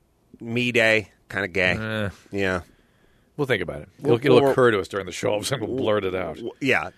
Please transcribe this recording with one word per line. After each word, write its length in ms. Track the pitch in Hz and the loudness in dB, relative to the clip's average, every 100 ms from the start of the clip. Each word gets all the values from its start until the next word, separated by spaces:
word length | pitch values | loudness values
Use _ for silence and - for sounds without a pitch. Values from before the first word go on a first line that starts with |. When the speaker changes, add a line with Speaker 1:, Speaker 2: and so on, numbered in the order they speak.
| _ _ _ - | _ _ _ -14
Speaker 1:
Me 320 | 117 120 123 | -4 -2 2
day. 400 | 117 110 110 98 _ - | 4 4 2 -2 _ -8
Kinda 180 | 98 98 | -6 -2
gay. 240 | 92 90 | 0 0
Speaker 2:
Eh. 360 | 110 110 107 101 - _ | 0 -4 -4 -6 -8 _
Speaker 1:
Yeah. 300 | 98 95 90 - _ _ _ _ _ _ - | -4 -2 -2 -6 _ _ _ _ _ _ -6
Speaker 2:
We'll 100 | 131 | -2
think 140 | 104 | -2
about 200 | 78 71 | -4 -10
it. 80 | - - | -14 -6
Speaker 1:
We'll, 160 | 139 | 0
Speaker 2:
It'll, 100 | 117 | 2
it'll 160 | 135 123 | 6 6
Speaker 1:
we'll 100 | 135 | 6
Speaker 2:
occur 200 | 131 120 | 4 4
to 80 | 101 | 2
us 80 | - | -2
during 180 | 101 | -6
the 60 | 92 | -8
show. 300 | - 110 104 - | -4 -2 -2 -4
<laughs> 40 | 131 | -6
We'll 80 | 104 | -4
blurt 300 | 131 107 104 | -4 0 0
it 100 | 95 | -2
out. 200 | 92 85 73 | -4 -6 -8
Speaker 1:
w-, 160 | 113 - | -12 -4
yeah, 300 | 135 92 90 | 0 0 -2